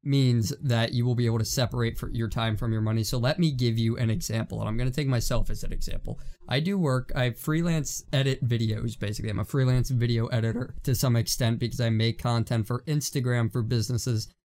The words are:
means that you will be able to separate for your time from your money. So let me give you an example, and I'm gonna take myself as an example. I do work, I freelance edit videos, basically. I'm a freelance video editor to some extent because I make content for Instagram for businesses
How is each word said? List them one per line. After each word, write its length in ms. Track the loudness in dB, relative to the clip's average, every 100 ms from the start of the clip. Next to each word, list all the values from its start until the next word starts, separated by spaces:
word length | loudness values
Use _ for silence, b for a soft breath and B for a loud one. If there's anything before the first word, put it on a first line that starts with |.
| 2
means 440 | 4 4 4 2 -2
that 300 | 0 0 2
you 140 | 0 2
will 100 | 2
be 100 | 2
able 140 | 2
to 60 | 0
separate 520 | 0 0 0 -2 -2
for 120 | -4
your 180 | -4 -2
time 300 | 0 0 0
from 160 | 0
your 80 | 0
money. 240 | 0 0 0
So 120 | 0
let 220 | 0 2
me 120 | 2
give 280 | 2 0 2
you 160 | 2 2
an 140 | 0
example, 500 | 0 -2 -4 -4 -4
and 80 | -4
I'm 80 | 0
gonna 160 | 0
take 160 | 0 0
myself 420 | 0 2 2 2
as 140 | 0
an 80 | -2
example. 480 | -2 -2 -2 -6 -8 B B -2
I 140 | 0
do 180 | 0 2
work, 360 | 2 0 0 -2
I 160 | -2
freelance 720 | -2 -2 0 0 0 -2 -8 -2
edit 340 | 0 0 0 0
videos, 540 | 0 0 -2 -4 -4
basically. 320 | -6 -4 -4
I'm 80 | -4
a 60 | -2
freelance 440 | 0 2 2 2
video 380 | 0 2 0 0
editor 480 | 0 0 -2 -4 -6
to 100 | -2
some 220 | 2 4 2
extent 420 | 2 0 0 0
because 220 | -2 0
I 100 | 0
make 320 | 2 2 0
content 460 | 0 0 0 0 0
for 140 | -4
Instagram 680 | -2 -2 -2 -2 0 2 0
for 140 | 0
businesses 640 | 0 0 0 -2 0 -2 -2 -12